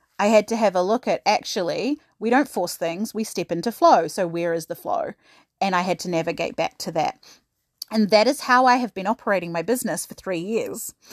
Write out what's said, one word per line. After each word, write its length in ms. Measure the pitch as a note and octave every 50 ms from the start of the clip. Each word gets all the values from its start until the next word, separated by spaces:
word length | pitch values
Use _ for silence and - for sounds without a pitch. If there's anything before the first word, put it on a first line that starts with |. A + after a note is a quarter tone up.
| _ _ _ -
I 100 | G3+ G#3
had 200 | A3 G#3+ G#3 -
to 80 | A3+
have 180 | A3 A3+ G3 F3+
a 60 | F#3
look 260 | F3+ F#3+ A3+ B3+ -
at, 140 | A3 F3 - -
actually, 720 | G3 G#3+ - - - - A3 F3 D3+ D3+ E3 F#3 C4 D4+ - _ _ _ -
we 120 | G#3 A3+
don't 180 | A#3+ C4+ D4 -
force 260 | - G#3 F3 E3+ -
things, 380 | - F3 E3 E3 F3 A3 -
we 100 | - G#3+
step 300 | A3+ - - G3 E3 -
into 180 | F3 E3+ - A#3+
flow. 380 | A3 - E4+ E4 C#4 F#3 E3 D#3+
So 180 | - - F#3
where 280 | E3+ E3 E3+ E3+ E3+ E3
is 120 | E3 D#3+
the 80 | - E3+
flow? 360 | - - - - - - - - _ _ _ _ _ _ _ _ -
And 160 | F#3+ G3 F#3
I 60 | F3
had 160 | F#3 F#3 F3 -
to 100 | - F#3
navigate 460 | F3 D#3+ E3 E3+ D#3+ - E3 - -
back 220 | - E3 - _ -
to 140 | - F#3
that. 260 | E3 E3 D3+ - - _ _ - - _ _ _ _ _ _ _ _ - - -
And 200 | A3 A3 G#3+ F3+
that 160 | A3 G#3 A3
is 160 | B3 D4 -
how 240 | - - B3 B3+ C4
I 100 | B3+ B3
have 160 | B3+ B3 G#3
been 140 | - F#3+ F#3
operating 440 | G3 A#3 - - A3+ G3+ F#3 F3 F3
my 120 | E3+ E3+
business 420 | E3 G3 B3 B3+ - G3+ D#3 F3+ -
for 80 | -
three 280 | - - - G3 F#3 E3
years. 520 | E3+ G3+ A#3 G#3 B2 G2 - A#3 - - - _ _ -